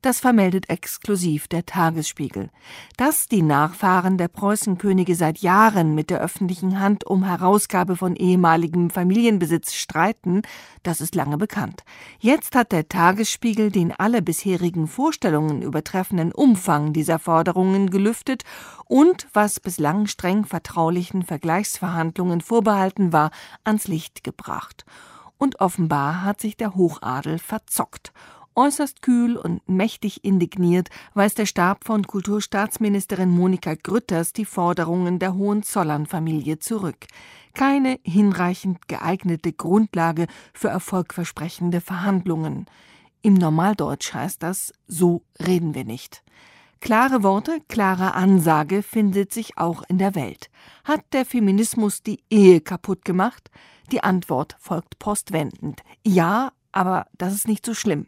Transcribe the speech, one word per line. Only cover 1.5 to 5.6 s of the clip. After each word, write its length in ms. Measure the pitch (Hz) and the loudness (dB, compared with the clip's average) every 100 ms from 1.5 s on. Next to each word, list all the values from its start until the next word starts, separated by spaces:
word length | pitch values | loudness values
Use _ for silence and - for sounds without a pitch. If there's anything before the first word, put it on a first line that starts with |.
| 170 175 | -6 -4
Tagesspiegel. 840 | 185 165 160 151 - 139 98 98 _ - - - - | 0 0 0 -6 -6 -8 -8 -12 _ -20 -20 -20 -2
Dass 320 | 269 302 - | 0 0 0
die 140 | 214 | 2
Nachfahren 760 | 156 143 156 - 196 185 185 190 | 4 4 0 0 2 2 2 0
der 80 | 170 | -2
Preußenkönige 880 | - 202 214 - 180 202 185 180 | -2 -2 0 -2 -2 2 2 2
seit 240 | 175 160 160 | 2 0 0
Jahren 560 | 175 190 | 2 6